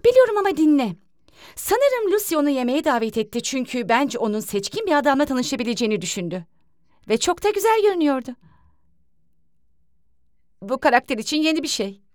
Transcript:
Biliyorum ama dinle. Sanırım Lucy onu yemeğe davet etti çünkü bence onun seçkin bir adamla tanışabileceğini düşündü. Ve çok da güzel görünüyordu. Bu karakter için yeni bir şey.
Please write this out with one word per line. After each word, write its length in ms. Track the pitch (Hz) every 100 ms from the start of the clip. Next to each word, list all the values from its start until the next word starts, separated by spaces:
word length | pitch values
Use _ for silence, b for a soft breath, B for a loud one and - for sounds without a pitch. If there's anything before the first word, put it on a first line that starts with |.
| 466
Biliyorum 320 | 508 494 415
ama 200 | 392 302
dinle. 380 | 311 285 233 170 _ _ _ B B -
Sanırım 560 | - 440 554 508 415
Lucy 260 | 403 415 320
onu 120 | 294
yemeğe 340 | 262 247 277
davet 340 | 302 240 226 220
etti 260 | 220 240
çünkü 460 | - 262 247 254 226
bence 300 | 233 277 -
onun 200 | 220 214
seçkin 460 | 214 - 202 415 427
bir 120 | 294
adamla 280 | 285 269 294
tanışabileceğini 760 | 254 240 262 226 233 220 208
düşündü. 440 | 175 - 175 180 170 _ _ _ _ _ -
Ve 80 | 220
çok 260 | 349 349
da 60 | 403
güzel 320 | 403 427 440
görünüyordu. 540 | 415 359 302 262 247 247 b b b _ _ _ _ _ _ _ _ _ _ _ _ _ _ _ _ _ _ _
Bu 180 | 196 262
karakter 380 | 302 - - 233
için 200 | 214 302
yeni 260 | 311 320
bir 40 | 311
şey. 340 | - 196 202 _